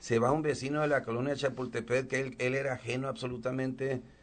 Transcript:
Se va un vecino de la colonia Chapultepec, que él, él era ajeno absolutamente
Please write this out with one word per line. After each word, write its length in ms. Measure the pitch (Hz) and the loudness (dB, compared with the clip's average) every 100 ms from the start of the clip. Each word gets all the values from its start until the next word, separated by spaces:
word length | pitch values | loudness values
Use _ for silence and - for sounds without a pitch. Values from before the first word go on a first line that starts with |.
Se 180 | - 113 | 0 4
va 140 | 120 | 4
un 100 | 151 | 4
vecino 380 | 151 127 135 151 | 2 0 -2 0
de 80 | 151 | 2
la 140 | 139 | 2
colonia 340 | 123 117 139 135 | 2 -2 0 0
Chapultepec, 720 | 135 127 127 120 110 127 131 | 0 0 -4 -4 0 0 2
que 120 | 135 | 0
él, 140 | 135 120 | -2 0
él 160 | 127 | 0
era 180 | 135 135 | 0 0
ajeno 340 | 123 117 123 135 | -2 -2 -2 -2
absolutamente 960 | 113 127 123 127 131 131 131 135 127 - - | -4 -4 -4 -2 0 -2 0 -2 -2 -4 -18